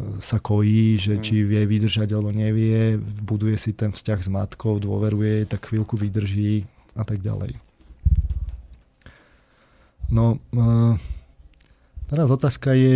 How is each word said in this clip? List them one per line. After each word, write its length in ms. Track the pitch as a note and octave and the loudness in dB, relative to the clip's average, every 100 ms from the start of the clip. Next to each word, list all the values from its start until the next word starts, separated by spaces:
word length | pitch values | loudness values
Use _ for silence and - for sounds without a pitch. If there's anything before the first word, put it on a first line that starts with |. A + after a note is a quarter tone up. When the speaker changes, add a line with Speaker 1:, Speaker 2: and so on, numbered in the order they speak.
| G#2 G2+ | -8 -10
Speaker 1:
sa 180 | - A2 | -4 -4
kojí, 580 | - G#2 G#2 A2 A2 G#2+ | 0 2 4 4 4 2
že 220 | G2 G#2 | 0 -2
Speaker 2:
Hmm. 60 | |
Speaker 1:
či 180 | G#2+ G#2+ | 0 0
vie 240 | G2+ G#2+ G#2 | 2 2 2
vydržať 460 | G#2+ G#2+ A2 G#2 | 2 0 0 -2
alebo 180 | G#2+ G#2 | -2 -2
nevie, 640 | G#2+ G#2+ A2 A2 A2 A2 G#2+ G#2 G#2 | -2 0 2 2 2 2 0 -4 -8
buduje 360 | G#2 G#2+ G#2+ G#2+ | -4 -2 0 0
si 180 | A#2 | -2
ten 160 | G#2 G#2 | -4 -4
vzťah 320 | - - G2+ | -4 -4 -4
s 80 | F2+ | -2
matkou, 480 | F#2+ G2 - A2+ G#2 | -4 -4 -4 -2 -2
dôveruje 540 | G2+ G2+ G#2+ G#2 G#2+ | -2 -2 0 0 0
jej, 120 | G#2+ G#2+ | 0 -2
tak 180 | G#2 - | -6 -4
chvíľku 320 | A2 G#2 G#2+ | -4 -2 -4
vydrží 640 | G#2 G2 G2+ G2+ G#2 G#2+ G2 _ _ | -2 -2 -2 0 0 0 -4 _ _
a 80 | - | -8
tak 180 | G#2+ G#2 | -6 -6
ďalej. 380 | G2+ G2+ F#2+ - - _ - - - - - - - - - - _ _ - - _ _ _ _ _ _ _ _ - | -6 -6 -8 -10 -18 _ -20 -4 2 2 2 -4 -8 -10 -18 -20 _ _ -20 -20 _ _ _ _ _ _ _ _ 0
No, 300 | A2+ A2+ A2+ - | 2 4 2 -2
e, 120 | B2 A#2 A#2 A#2 G#2+ - - - - - _ _ _ _ - - | 0 2 4 4 2 -4 -14 -16 -20 -20 _ _ _ _ -14 -4
teraz 240 | D3 C#3+ | 0 2
otázka 440 | C3+ C#3+ - C#3 | 2 0 -2 2
je, 180 | C3 C3 | 4 6